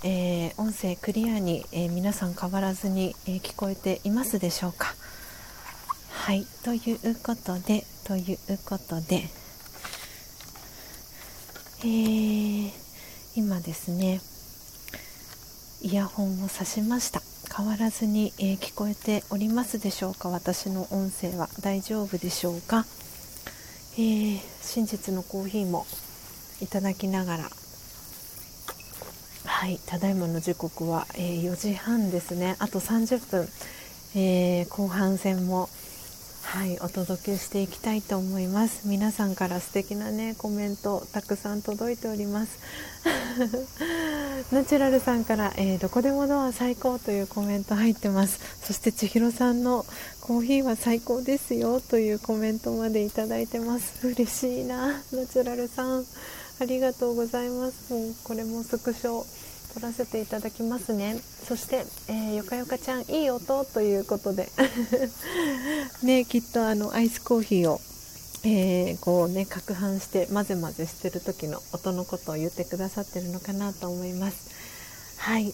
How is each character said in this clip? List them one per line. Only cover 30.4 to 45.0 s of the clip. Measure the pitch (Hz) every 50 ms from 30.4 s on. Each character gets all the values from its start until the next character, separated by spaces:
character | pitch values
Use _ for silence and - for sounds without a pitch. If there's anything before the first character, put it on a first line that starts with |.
時 | 165 180 170
刻 | - - 160 - - 165 170
は、 | 165 160 - - -
え | -
ー、 | 180 175 175 170 170
四 | 180 180
時 | 170 - 208 202
半 | 190 - 226 233 233 214 190
で | 180 175
す | 170 -
ね。 | 175 175 180 185 185 -
あ | 208
と | 208 - 190
三 | 190 - 226 226 226
十 | 226 254 233
分、 | - - - 185 165 - - - - - - - - - - - - - -
え | 196 190 185 185 180 180 180 180 175 175
ー、 | 175
後 | - - 202
半 | 190 180 196 196 190 190
戦 | 180 - 196 190 185 180
も、 | 180 185 185 185 - - - - - - - - - - - - - - -
は | - - - 190 196
い、 | 185 175 -
お | - 175
届 | - 196 180 170 190 185 - 208
け | 202
し | 185 -
て | - - 196
い | 196
き | 185 -
た | - - 226 220
い | 214
と | 202 - 208
思 | 190 185 185 190 190
い | 185
ま | 180 190 208 226
す。 | 226 - - 208
皆 | 202 202 196 214 214
さ | 214 - 208
ん | 196 185
か | - 190
ら | 180 180 180
素 | - -
敵 | - 196 190 190 208
な | 208 214 220
ね、 | 214 214 226 226 220
コ | - - 214
メ | 208 208 208 202
ン | 202
ト | 202 - 202 202 - - -
た | - 214
く | - - 202
さ | 202 - 208 208
ん | 208
届 | - - 208 208 226 240 240
い |
て | 233 -
お | 226 214
り | 208 208
ま | 202 202 208 220
す。 | 214 - - - - - - 302 - - - - 339 294 262 247 240 240 247 247 214 226 254
<laughs> | 262 - - - 311 339 339 330 320 311 302 294 285 277 269 262 254 -
ナ | 254 277 269
チ | - 294
ュ | 277
ラ | 277 269
ル | 262
さ | 262